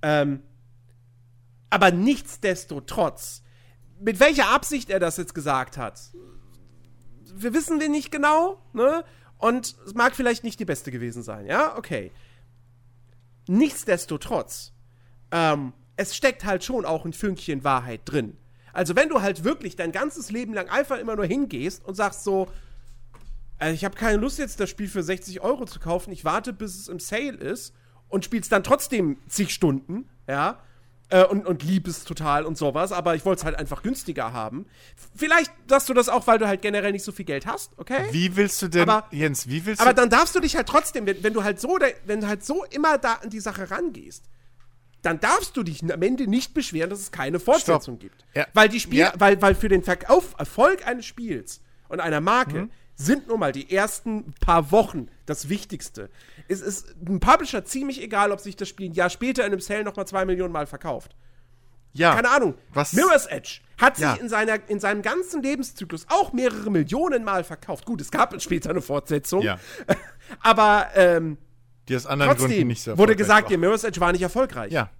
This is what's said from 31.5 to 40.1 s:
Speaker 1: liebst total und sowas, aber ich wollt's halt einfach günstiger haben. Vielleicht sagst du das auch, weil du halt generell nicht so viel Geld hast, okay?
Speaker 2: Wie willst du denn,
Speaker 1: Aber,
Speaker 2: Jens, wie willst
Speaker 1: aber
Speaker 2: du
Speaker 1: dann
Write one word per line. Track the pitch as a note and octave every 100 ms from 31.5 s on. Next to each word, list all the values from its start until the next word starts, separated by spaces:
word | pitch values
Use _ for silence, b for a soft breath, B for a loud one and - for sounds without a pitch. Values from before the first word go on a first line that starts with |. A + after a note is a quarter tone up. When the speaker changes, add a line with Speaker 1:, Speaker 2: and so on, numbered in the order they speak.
| E3
Speaker 1:
liebst | D3 F#3 F3 E3 -
total | E3+ D#3 C#3+ D#3
und | D#3+
sowas, | D3+ C#3 F#3
aber | F3+ F3 D#3+
ich |
wollt's | G3 F3+
halt | D#3+ D#3
einfach | D3 C#3+
günstiger | G#3 C4 - C#3+ A2+
haben. | A#2+ A2 B2+ G3+ b b b -
Vielleicht | - D4+ E4 D#4+ - -
sagst | C4+ -
du |
das | B3 A#3+
auch, | A#3+ A3+
weil | A3+
du | G#3+
halt | G3
generell | G#3 G#3 G3+
nicht | G3+
so | G3
viel | -
Geld | F3+ C#3 F#3
hast, | - - -
okay? | E3+ C4+ G4+
Speaker 2:
Wie | D#3 F3+ F#3
willst | G3+ -
du | F#3
denn, | E3+ E3+
Speaker 1:
Aber, | G#3+ G#3+
Speaker 2:
Jens, | D3 D#3 C#3 B2
wie | C#3+ F3+
willst | G#3+
Speaker 1:
aber | A#3
Speaker 2:
du | B3
Speaker 1:
dann | B3